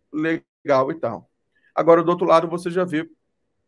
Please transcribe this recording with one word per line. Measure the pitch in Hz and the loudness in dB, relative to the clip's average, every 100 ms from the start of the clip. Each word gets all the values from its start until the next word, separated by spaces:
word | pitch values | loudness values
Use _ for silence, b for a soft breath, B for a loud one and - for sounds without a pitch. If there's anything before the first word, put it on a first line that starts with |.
| _ | _
legal | 151 160 160 - _ 147 135 131 | -6 -4 -6 -8 _ -2 0 0
e | |
tal. | 165 117 95 - _ _ _ _ | -4 -8 -8 -16 _ _ _ _
Agora, | - 156 165 | 0 4 4
do | 170 | 4
outro | 175 175 | 0 2
lado, | 165 165 | 2 2
você | 175 175 | -4 -6
já | 175 | -6
vê | 180 151 165 _ _ _ _ _ | -4 -4 -8 _ _ _ _ _